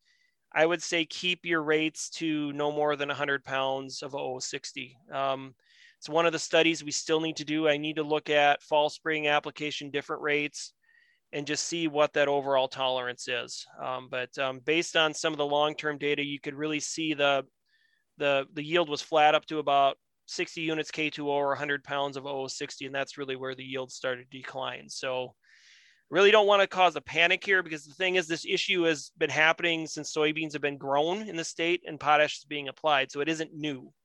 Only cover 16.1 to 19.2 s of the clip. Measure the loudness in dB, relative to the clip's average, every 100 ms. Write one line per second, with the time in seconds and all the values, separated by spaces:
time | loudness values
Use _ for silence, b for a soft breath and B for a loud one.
16.1 | -2 -2 -6 -8 -6 -4 -4 -4 -4 -2
17.1 | 2 4 2 0 _ _ _ _ _ _
18.1 | -4 0 2 0 -6 0 2 2 -2 0
19.1 | 6